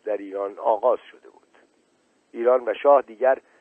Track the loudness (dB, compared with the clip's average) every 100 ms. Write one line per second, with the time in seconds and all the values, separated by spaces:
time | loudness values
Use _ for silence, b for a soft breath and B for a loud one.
0 | -8 -8 -8 -8 -8 -6 -2 0 0 -2
1 | -6 -20 -20 _ _ _ _ _ _ _
2 | _ _ _ -4 0 2 0 0 4 4
3 | 2 -2 0 0 _ b